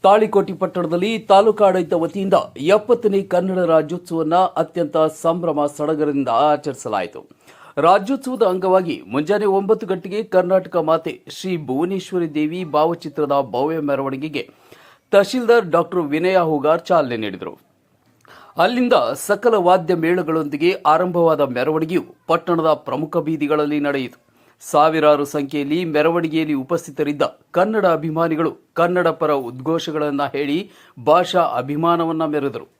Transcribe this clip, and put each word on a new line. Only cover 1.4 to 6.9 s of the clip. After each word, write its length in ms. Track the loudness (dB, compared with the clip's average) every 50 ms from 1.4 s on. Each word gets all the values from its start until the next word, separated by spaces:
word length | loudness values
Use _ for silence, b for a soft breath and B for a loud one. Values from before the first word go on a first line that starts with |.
| 6 4 4 4 2 2 4 2 0 0 0 -2 -2
ವತಿಯಿಂದ 340 | -2 -4 -4 0 2 2 2 0 -2 _ -6 0 2 2
ಎಪ್ಪತ್ತನೇ 440 | 2 4 2 0 2 2 0 0 0 -2 0 -2
ಕನ್ನಡ 260 | -2 -2 0 -2 0 0 2
ರಾಜ್ಯೋತ್ಸವವನ್ನ 640 | 2 2 2 0 -8 -10 -10 -8 -6 -4 -2 0 2 2 2 0 0 -4
ಅತ್ಯಂತ 360 | -4 -4 -2 -4 -4 -2 0 0 0 0 -2 -2 -2
ಸಂಭ್ರಮ 420 | -2 -2 0 -2 -4 -2 -2 -2 -4 -4
ಸಡಗರದಿಂದ 540 | -4 -4 -4 -2 -2 -2 -2 -2 -2 -2 0 2 2 2 2
ಆಚರಿಸಲಾಯಿತು. 720 | 2 0 -2 -8 -10 -8 -8 -6